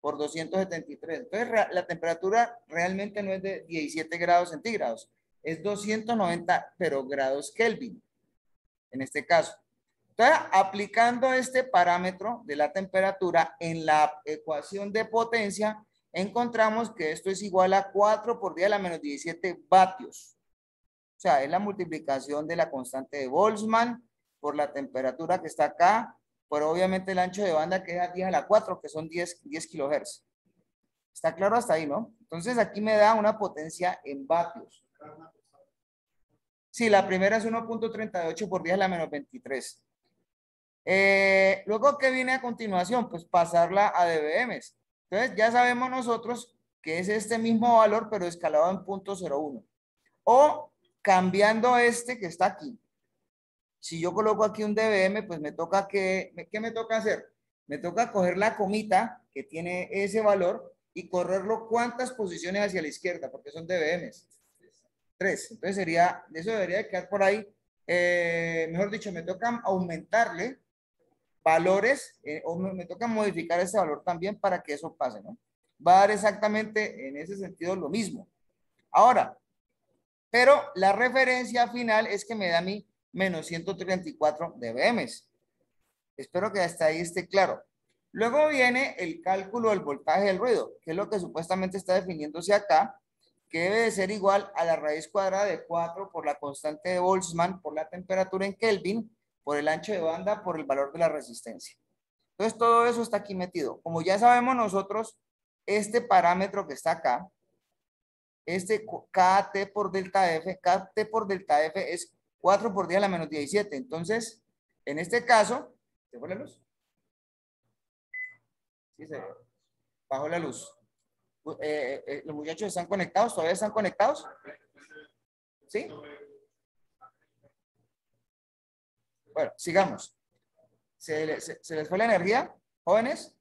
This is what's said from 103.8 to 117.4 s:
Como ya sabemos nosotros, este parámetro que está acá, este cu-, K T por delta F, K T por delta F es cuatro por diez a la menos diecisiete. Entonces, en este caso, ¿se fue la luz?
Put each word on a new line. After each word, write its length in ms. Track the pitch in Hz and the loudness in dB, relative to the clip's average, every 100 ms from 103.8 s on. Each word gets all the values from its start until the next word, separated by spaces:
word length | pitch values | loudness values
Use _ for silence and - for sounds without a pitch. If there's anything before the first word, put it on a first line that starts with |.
Como 200 | 165 165 | -6 -4
ya 160 | 170 202 | 0 4
sabemos 380 | 240 240 247 254 | 6 6 4 0
nosotros, 640 | 214 190 190 214 226 _ _ _ _ _ - | 0 -2 -2 -6 -6 _ _ _ _ _ -2
este 340 | 208 208 233 | -2 0 -2
parámetro 640 | 240 185 170 185 196 202 175 | 4 4 6 2 0 -4 -8
que 80 | |
está 180 | 135 165 | -4 -2
acá, 380 | 165 139 120 180 _ _ _ _ _ _ _ _ _ _ _ - | 0 0 -2 -6 _ _ _ _ _ _ _ _ _ _ _ -6
este 380 | 180 185 214 214 | -6 -2 -4 -4
cu-, 220 | 160 _ | -14 _
K 400 | 190 185 196 196 | 4 6 6 2
T 160 | 196 196 | -4 -4
por 240 | 208 190 | -4 -2
delta 420 | 190 185 196 180 | -4 -2 2 2
F, 260 | 160 175 185 | 0 -4 -2
K 320 | 180 190 185 214 | 0 0 0 -4
T 100 | 214 | -2
por 220 | 220 202 | -2 -2
delta 360 | 190 190 147 | -6 0 2
F 300 | 160 190 143 | 2 -2 -6
es 180 | 170 - _ _ _ | -8 -10 _ _ _
cuatro 340 | 175 196 226 | 2 2 2
por 140 | 190 170 | -4 0
diez 100 | 185 | 0
a 40 | |
la 60 | 202 | 0
menos 220 | 175 156 | -2 -4
diecisiete. 460 | 151 139 202 208 139 | -6 -2 -2 -2 -8
Entonces, 680 | 127 160 170 220 226 - _ _ _ _ - | -8 -8 -4 -4 -4 -14 _ _ _ _ -8
en 140 | 151 | -6
este 240 | 170 240 233 | -2 -2 4
caso, 500 | 226 - 233 - _ _ _ _ | 4 6 0 -6 _ _ _ _
¿se 100 | 120 | -16
fue 100 | 151 | -12
la 60 | 196 | -12
luz? 240 | 302 _ _ _ _ _ _ _ _ _ | -14 _ _ _ _ _ _ _ _ _